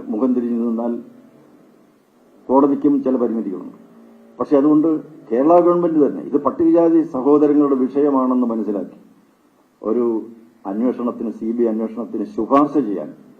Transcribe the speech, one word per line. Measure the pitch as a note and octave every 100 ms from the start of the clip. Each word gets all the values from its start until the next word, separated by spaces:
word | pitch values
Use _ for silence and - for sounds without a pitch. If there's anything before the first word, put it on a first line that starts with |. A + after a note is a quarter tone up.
| B2
മുഖം | A2 C3
തിരിഞ്ഞു | B2 A#2+ A#2 A#2
നിന്നാൽ | A2+ A#2+ A#2 - - - _ _ _ _ _ _ _ _ _ _ _ -
കോടതിക്കും | C3 C#3+ C#3 D3 C#3
ചില | C3 B2
പരിമിതികളുണ്ട്. | A#2 A2+ G2+ F2+ E2 - - - - - -
പക്ഷെ | - B2 C#3+
അതുകൊണ്ട് | D3 D3+ D#3+ D#3 - -
കേരള | - A#2 D3+ F3
ഗവൺമെന്റ് | F3 F3 E3+ D#3
തന്നെ | B2+ -
ഇത് | - C#3+
പട്ടികജാതി | C#3+ - E3 E3 E3 E3
സഹോദരങ്ങളുടെ | D3 B2+ C3 D3 D3 C#3+ C#3+
വിഷയമാണെന്ന് | C3+ B2+ C#3+ D3 C3+ B2+ B2+ A#2
മനസ്സിലാക്കി | A2+ G2+ G2 F2+ - - _ _ _ _ _ _ _
ഒരു | G#2+ A#2 A#2+ A2 - - - _ F#2+
അന്വേഷണത്തിന്, | G#2 B2 B2 A#2+ G#2+ A#2
സി | G#2 A2+
ബി | A#2
ഐ | A#2
അന്വേഷണത്തിന് | A2 A2 A#2+ G#2 A2
ശുപാർശ | G2+ - G#2+ C#3 D3 D3+
ചെയ്യാൻ | A2 F2+ D2+ - -